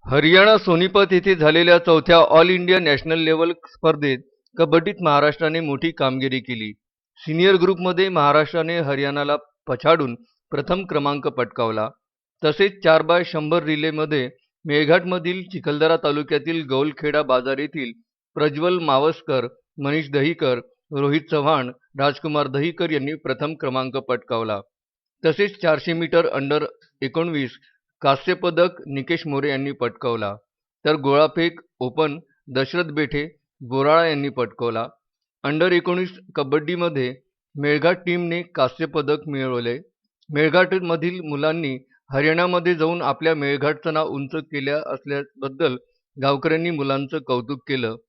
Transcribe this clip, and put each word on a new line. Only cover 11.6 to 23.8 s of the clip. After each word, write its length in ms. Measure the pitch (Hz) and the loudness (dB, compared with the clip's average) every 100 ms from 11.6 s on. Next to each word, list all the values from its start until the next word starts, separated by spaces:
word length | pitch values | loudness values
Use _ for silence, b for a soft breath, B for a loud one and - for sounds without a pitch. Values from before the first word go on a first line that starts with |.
| 117 110 110 _ _ _ _ _ | -4 -2 -6 _ _ _ _ _
तसेच 380 | 151 151 196 190 | -2 2 0 2
चार 180 | 160 160 | 4 4
बाय 220 | 156 175 | 4 0
शंभर 380 | 170 160 151 170 | 0 -4 0 -2
रिलेमध्ये 680 | 151 151 160 151 151 147 127 _ _ _ | 0 -2 -2 -2 -2 -2 -4 _ _ _
मेळघाटमधील 760 | 160 147 151 175 180 180 165 185 | -2 0 4 2 2 -4 -4 -8
चिखलदरा 540 | 185 185 139 147 160 165 | -10 -8 -6 0 2 2
तालुक्यातील 720 | 147 147 143 147 147 165 143 | 0 -2 -2 -4 -2 -6 -2
गौलखेडा 540 | 131 151 143 147 147 | -2 -2 -2 -2 -2
बाजार 360 | 139 127 123 135 | 2 0 0 -4
येथील 340 | 151 156 123 117 _ _ _ | -6 -8 -10 -12 _ _ _
प्रज्वल 440 | 151 151 143 175 180 | -2 -2 0 0 0
मावसकर, 680 | 160 135 151 160 - 131 117 _ _ - | 2 2 2 -2 -4 -4 -4 _ _ -8
मनीष 320 | 139 156 143 | -4 -4 -2
दहिकर, 500 | 143 147 165 147 120 - _ _ | 0 0 0 -2 -2 -6 _ _
रोहित 380 | 143 143 156 151 | -2 0 0 -2
चव्हाण, 400 | 156 143 151 127 127 _ 135 | -2 0 0 -2 -10 _ -2
राजकुमार 480 | 143 135 160 147 143 | -2 -2 -4 -2 -2
दहिकर 440 | 135 160 165 170 | -2 -4 -4 -2
यांनी 240 | 151 135 | -2 -4
प्रथम 400 | 160 - 127 147 | -8 -6 -4 -6
क्रमांक 420 | 156 143 127 | -4 -4 -4